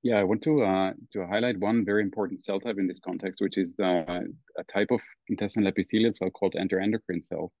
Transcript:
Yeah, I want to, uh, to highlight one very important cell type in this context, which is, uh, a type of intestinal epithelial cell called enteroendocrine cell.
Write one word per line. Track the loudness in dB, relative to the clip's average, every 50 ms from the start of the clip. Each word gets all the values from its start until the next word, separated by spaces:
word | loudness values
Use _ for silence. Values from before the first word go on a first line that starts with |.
| 0
Yeah, | 2 2 2
I | 2
want | 2 0 0 2
to, | 2 2 2 4
uh, | 4 2 2 2 -2 -4 -8 -16 -12 -8
to | -8 -6 -2
highlight | -2 0 0 0 -2 0
one | 0 2 2 2 2
very | 2 2 2
important | 2 0 -2 -4 -4 -4 -4 -10
cell | -6 -4 -4 -4
type | -2 -4 -2 -2
in | -2 -2
this | -4 -6
context, | -8 -8 -8 -6 -6 -6 -4 -2
which | -2 0 2 0
is, | 0 0 0 0
uh, | 2 4 4 2 2 0 -4 -6 -6 -8 -10 -14 _ _ _ -12
a | -12 -4
type | 0 0 2 2
of | 2 -2 -2 -8 -20 _ _ _
intestinal | -4 -2 -2 -2 2 2 2 2
epithelial | 2 0 -2 0 2 4 4 2 2
cell | 0 -4 -4
called | -2 0 -2 0 0 0
enteroendocrine | -2 0 0 0 0 0 0 -2 _ -4 -6 -6 -4
cell. | -6 -8 -8 -8 -8 _ _